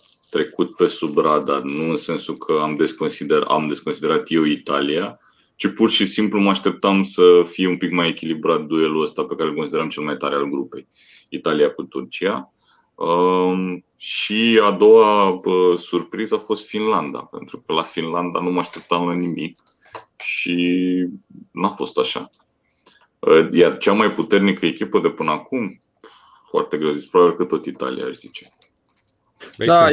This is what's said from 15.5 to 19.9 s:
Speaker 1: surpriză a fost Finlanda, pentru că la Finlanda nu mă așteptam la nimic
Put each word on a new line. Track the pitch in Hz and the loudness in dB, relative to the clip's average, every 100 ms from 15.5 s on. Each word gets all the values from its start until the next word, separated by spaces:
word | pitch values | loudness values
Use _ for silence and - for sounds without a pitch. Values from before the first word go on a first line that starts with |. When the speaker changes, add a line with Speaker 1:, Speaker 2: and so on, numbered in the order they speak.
| 92 90 87 | 4 4 2
Speaker 1:
surpriză | - 87 113 95 107 107 | -2 -4 -4 -8 -4 -4
a | |
fost | - 104 - | -2 -6 -4
Finlanda, | 107 107 95 73 62 | -4 -2 -2 -4 -10
pentru | - - - - - | -12 -16 -16 -14 -4
că | |
la | 80 | -4
Finlanda | 80 85 82 87 87 87 | -4 -6 -4 -4 -4 -4
nu | 90 | -2
mă | 90 | -4
așteptam | 87 - - 87 87 | -6 -12 -4 -2 -2
la | |
nimic | 87 87 82 78 - _ _ _ | -2 -4 -6 -10 -14 _ _ _